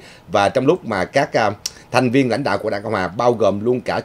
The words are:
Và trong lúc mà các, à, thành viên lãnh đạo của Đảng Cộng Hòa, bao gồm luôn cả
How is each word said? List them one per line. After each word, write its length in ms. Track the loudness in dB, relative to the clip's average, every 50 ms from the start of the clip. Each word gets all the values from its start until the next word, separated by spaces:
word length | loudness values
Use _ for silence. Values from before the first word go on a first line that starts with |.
| -4 -14 -20 -20 -10 -2
Và 200 | 0 2 2 2
trong 180 | 2 2 2
lúc 200 | 2 0 0 -2
mà 180 | -4 -4 -4 -2
các, 280 | 0 0 -2 0 0
à, 180 | 0 0 0 0 -2 -4 -12 -12 -12 -14 -10 -2
thành 200 | 0 0 2 2
viên 200 | 2 2 2 2
lãnh 140 | 0 -2 -2
đạo 140 | -2 -2 -2
của 120 | -2 -4
Đảng 120 | -4 -4
Cộng 100 | -4 -2
Hòa, 160 | -2 -2 -2 -4
bao 240 | -2 0 2 2
gồm 320 | 2 4 2 0 0 0 0
luôn 160 | -2 -2 -2
cả 200 | -2 -4 -4 -4